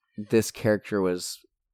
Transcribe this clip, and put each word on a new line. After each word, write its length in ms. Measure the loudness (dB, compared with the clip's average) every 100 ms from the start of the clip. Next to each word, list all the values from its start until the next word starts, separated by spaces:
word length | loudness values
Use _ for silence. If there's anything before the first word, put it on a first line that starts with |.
| _ -16
this 340 | 0 0 0
character 500 | -2 0 0 0 0
was 380 | 0 -2 -6 -12 _ _ _